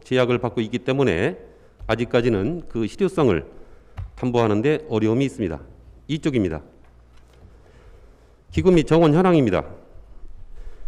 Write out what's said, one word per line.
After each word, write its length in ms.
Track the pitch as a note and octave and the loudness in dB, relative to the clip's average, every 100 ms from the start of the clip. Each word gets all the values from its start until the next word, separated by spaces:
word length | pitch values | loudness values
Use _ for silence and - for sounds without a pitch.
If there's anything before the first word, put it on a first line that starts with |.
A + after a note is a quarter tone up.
제약을 320 | - B2+ A#2+ A#2+ | -2 0 2 0
받고 240 | A#2+ A2+ | -2 -4
있기 200 | A2 A#2+ | -4 -4
때문에 580 | - C3+ B2+ E2 B2 F#3 - - - - - | -2 0 2 2 0 -4 -14 -20 -20 -12 -4
아직까지는 760 | A2+ A#2+ B2 B2 G#2+ G#2 E3+ - | -2 0 0 2 0 -2 -4 -8
그 180 | A2+ A2 | -6 -4
실효성을 600 | - F#3+ F#3 C3+ E2 - - - - - - - | -2 -2 2 2 2 -2 -14 -20 -20 -20 -16 -16
담보하는 460 | - B2+ A#2+ A2+ G#2 | -6 -2 2 2 2
데 200 | C3 D3+ - | 0 -2 -2
어려움이 340 | A2 G#2+ A#2 | -2 0 0
있습니다. 340 | C3+ C3 F#2+ D2+ B1 - - - - | -2 -4 -6 -6 -12 -20 -20 -20 -10
이 100 | D#3 | -6
쪽입니다. 420 | D#3+ B2+ F#2 D#2+ - - - - - - - - - - - - - - - - _ _ - | -2 0 -2 -4 -10 -20 -20 -20 -20 -20 -20 -20 -20 -20 -20 -20 -20 -20 -20 -20 _ _ -8
기구 200 | - E3 | 0 4
및 160 | F3 D3 | 4 4
정원 280 | D#3+ E3 | 4 6
현황입니다. 500 | D3+ F#3 E3 A#2+ F2 D2 - - - - - - - - - - - | 4 4 4 4 0 -2 -10 -20 -20 -20 -18 -16 -16 -16 -14 -12 -10